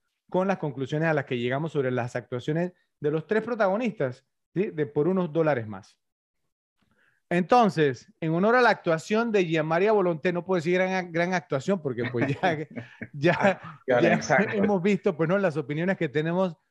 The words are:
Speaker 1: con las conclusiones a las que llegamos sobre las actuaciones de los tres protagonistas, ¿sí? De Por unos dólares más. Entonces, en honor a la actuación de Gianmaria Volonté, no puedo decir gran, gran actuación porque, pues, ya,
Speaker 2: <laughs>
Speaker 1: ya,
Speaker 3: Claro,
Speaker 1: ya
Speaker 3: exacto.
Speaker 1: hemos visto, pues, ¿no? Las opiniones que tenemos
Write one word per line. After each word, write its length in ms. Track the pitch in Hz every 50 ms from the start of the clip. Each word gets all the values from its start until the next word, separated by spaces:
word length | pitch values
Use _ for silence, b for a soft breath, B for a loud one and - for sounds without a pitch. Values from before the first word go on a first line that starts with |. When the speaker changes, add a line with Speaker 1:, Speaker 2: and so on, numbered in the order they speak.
| _ _ _ _ _ _
Speaker 1:
con 180 | - 180 190
las 120 | 196 185 185
conclusiones 500 | 165 147 127 131 135 123 151 151 160 165
a 40 | 156
las 120 | 143 131
que 120 | - 131
llegamos 360 | 120 120 123 131 139 165 156 -
sobre 180 | 147 127 127
las 240 | 127 123 117 120 -
actuaciones 560 | 123 120 - 127 120 - 151 151 165 175 180 - _ _ _ _ _
de 100 | 143 151
los 160 | 147 160 156
tres 160 | - 214 220 220
protagonistas, 840 | 233 247 214 214 185 190 220 254 220 - - 143 127 127 - _ _ _ _ _ _ _
¿sí? 180 | 165 208 220
De 140 | 170 151 147
Por 240 | 147 - 147 147 175
unos 240 | 190 185 180 160 147
dólares 340 | 165 160 151 143 120 107
más. 300 | 107 101 95 - - _ _ _ _ _ _ _ _ _ _ _ _ _ _ _ _ _ _ _ _ _ _ _ _ _ _ _ _
Entonces, 840 | 175 175 175 - 247 247 233 190 - 160 151 139 127 - - - _ _
en 120 | 165 160 160
honor 220 | 170 196 220 233
a 60 | 254
la 80 | 240 220
actuación 640 | 190 - - 175 160 160 - - 208 220 233 233 214
de 100 | 202 180
Gianmaria 460 | 160 165 156 151 156 160 170 196 220
Volonté, 400 | 220 208 185 175 170 151 - 185
no 140 | 175 175 165
puedo 120 | 180 190 175
decir 160 | 143 175 180
gran, 360 | 185 185 185 190 185 180 180
gran 220 | 160 165 170 180 185
actuación 480 | 175 - _ 151 135 - 185 202 180
porque, 240 | 147 135 117 117 117
pues, 220 | 120 120 120 139
ya, 300 | 139 139 - - 180 160 151 156 - - - 120 -
Speaker 2:
<laughs> 240 | - - - - -
Speaker 1:
ya, 680 | 143 143 175 165 - - 196 180 - - 165 156 - _
Speaker 3:
Claro, 160 | - 123 120
Speaker 1:
ya 120 | - - -
Speaker 3:
exacto. 420 | - - - - 190 208 - 226
Speaker 1:
hemos 260 | 202 202 208 202 185
visto, 360 | 165 208 202 - - 208 160
pues, 100 | 139 165
¿no? 100 | 156 190
Las 200 | 202 196 175 131
opiniones 400 | 156 131 127 147 156 175 190 185
que 100 | - 170
tenemos 480 | 143 120 151 151 165 170 185 190 180 160 - _ _